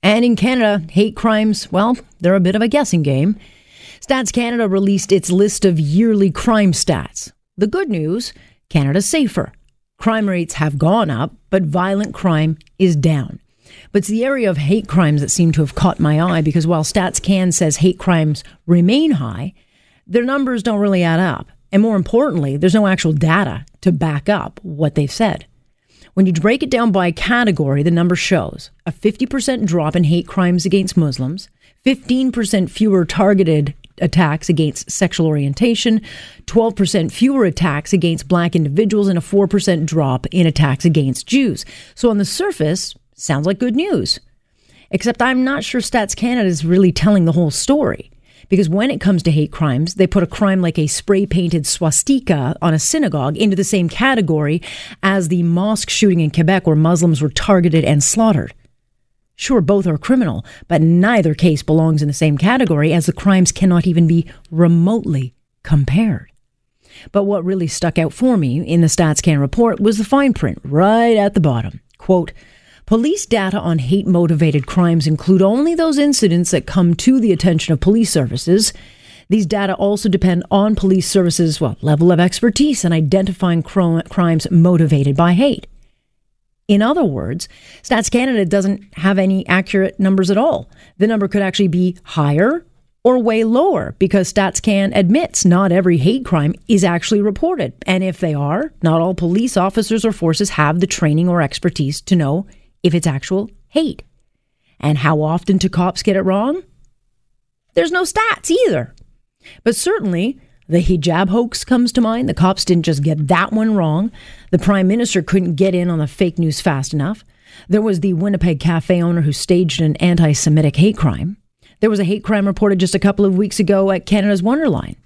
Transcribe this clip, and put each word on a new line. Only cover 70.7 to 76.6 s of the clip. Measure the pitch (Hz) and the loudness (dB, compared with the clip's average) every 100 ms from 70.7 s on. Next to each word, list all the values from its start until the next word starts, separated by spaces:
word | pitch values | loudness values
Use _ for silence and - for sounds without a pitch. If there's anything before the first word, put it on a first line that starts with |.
| 143 190 220 233 220 | 2 4 4 4 2
at | 202 202 | 2 2
the | |
bottom. | 151 120 98 - _ _ | 2 0 -4 -12 _ _
Quote, | - 185 160 - - _ _ _ - | 0 0 0 -12 -20 _ _ _ -2
"Police | 226 269 392 - | 0 2 -2 -2
data | 226 190 190 | -2 0 -2
on | 170 165 | -2 -2
hate-motivated | 127 190 - 175 170 160 160 147 127 | 0 -2 2 2 2 2 2 0 -2
crimes | - 175 170 147 | 0 2 2 0
include | 156 - 185 | -2 2 4
only | 196 233 311 | 4 2 0
those | 339 320 285 | 0 0 2
incidents | 294 269 208 170 175 | 0 2 2 2 0
that | 170 | -2